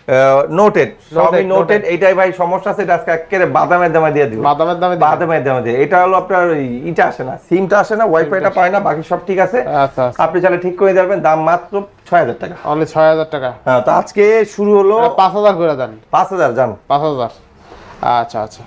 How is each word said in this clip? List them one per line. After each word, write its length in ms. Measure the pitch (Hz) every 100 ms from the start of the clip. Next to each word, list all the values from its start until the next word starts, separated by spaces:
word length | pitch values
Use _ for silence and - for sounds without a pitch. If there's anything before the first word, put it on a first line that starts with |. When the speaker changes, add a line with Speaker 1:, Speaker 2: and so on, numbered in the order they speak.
| -
Speaker 1:
আহ, 440 | 131 135 135 151
Note 40 | 165
eight, 200 | 208 196
Speaker 2:
Note 100 | 123 - -
Speaker 1:
Xiaomi 220 | 160 160 180
Speaker 2:
eight, 120 | 185
Speaker 1:
Note 120 | 190
Speaker 2:
Note 100 | 165
Speaker 1:
eight, 140 | 208
এটাই 300 | 165 170 190
ভাই 180 | 190 185
সমস্যা 380 | 175 175 180 196
আছে, 120 | 185
এটা 120 | 180
আজকে 160 | 170 175
একেবারে 400 | 165 - 190 160
বাদামের 420 | 151 147 180 175
দামে 180 | 160 156
দিয়ে 160 | 147 139
দিব। 160 | 110
Speaker 2:
বাদামের 380 | 143 143 160 170
দামে 160 | 180 175
দিবেন? 140 | 156
Speaker 1:
বাদামের 340 | 156 165 156
দামে 180 | 135 131
দিয়ে। 200 | 117 123
এটা 200 | 147 180
হলো 140 | 180 185
আপনার 320 | 185 180 175
ওই 340 | 151 127 120
ইটা 200 | 165 160
আসে 200 | 180 -
না, 140 | 127 - -
সিমটা 300 | 175 185 202
আসে 180 | 185 214
না, 80 |
ওয়াইফাইটা 420 | 220 160 156 190 190
Speaker 2:
সিমটা। 140 | 190
Speaker 1:
পায় 100 | 180
না, 100 | 202
বাকি 220 | 165 151 160
সব 100 | 170 196
ঠিক 120 | 190
আছে। 220 | 185 175
Speaker 2:
আচ্ছা, 440 | 165 147 139 -
আচ্ছা। 200 | 123 -
Speaker 1:
আপনি 160 | 160 175
চাইলে 180 | 185 175
ঠিক 200 | 180 175
করে 120 | 196
দিতে 100 | 185
পারবেন, 200 | 180 190
দাম 220 | 156 160
মাত্র 400 | 160 175 - 202 202 _ -
ছয় 100 | 175
হাজার 140 | 127 -
টাকা। 340 | 170 175 -
Speaker 2:
Only 120 | 151 151
ছয় 220 | 156 156
হাজার 140 | 160 156
টাকা। 220 | 147 127 117
Speaker 1:
হ্যাঁ, 160 | 131 123
তো 100 | 135
আজকে 540 | 165 - 202 208 220
শুরু 340 | 208 - 208 208
হলো 200 | 196 220
Speaker 2:
এটা 100 | 240
পাঁচ 240 | 196 185
হাজার 220 | 202 208
করে 220 | 170 165 135
দেন। 140 | 120 107 -
Speaker 1:
পাঁচ 180 | 156 185
হাজার 240 | 190 143
যান। 220 | 117 120 95 -
Speaker 2:
পাঁচ 140 | 143
হাজার। 260 | 151 135 110 - - _ - - - -
আচ্ছা, 400 | 120 120 117 113
আচ্ছা। 200 | 107 -